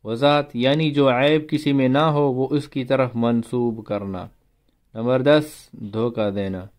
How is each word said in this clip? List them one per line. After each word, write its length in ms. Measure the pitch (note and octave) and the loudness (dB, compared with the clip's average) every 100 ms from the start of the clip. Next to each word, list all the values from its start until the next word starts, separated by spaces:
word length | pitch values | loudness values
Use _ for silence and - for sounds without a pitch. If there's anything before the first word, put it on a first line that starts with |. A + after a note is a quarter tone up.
وضاحت: 520 | G#2+ A#2 C#3+ D3 C#3+ A#2+ | -6 0 2 2 0 -2
یعنی 340 | B2+ D3 D#3 | 0 2 2
جو 140 | C#3+ C3+ | 4 2
عیب 380 | B2 C#3+ D#3 D#3 | 4 2 2 0
کسی 240 | D3 D3+ | -2 0
میں 160 | C#3 C3 | 2 2
نہ 160 | C3+ D#3+ | 2 2
ہو 120 | D3 C#3+ | 2 0
وہ 120 | B2+ C3 | 0 -2
اس 160 | D3+ - | -2 -4
کی 160 | C#3+ | -8
طرف 260 | C3 C3 B2+ | -2 0 0
منسوب 720 | A2+ A#2 A#2+ A2+ B2 A#2+ A2 | 0 0 0 -2 -2 -2 -4
کرنا۔ 380 | G#2 G#2 G2 F#2 F#2+ _ _ _ _ _ _ | -6 -6 -6 -10 -12 _ _ _ _ _ _
نمبر 280 | A2+ A#2+ C3 | -6 -2 0
دس، 240 | C#3 D3+ D3+ - - - G#2 | 4 4 2 -14 -20 -16 -10
دھوکہ 360 | A2 A#2+ A2+ G#2 | -4 -4 -2 -4
دینا۔ 340 | G2+ G2 F#2+ F#2 | -2 -6 -8 -12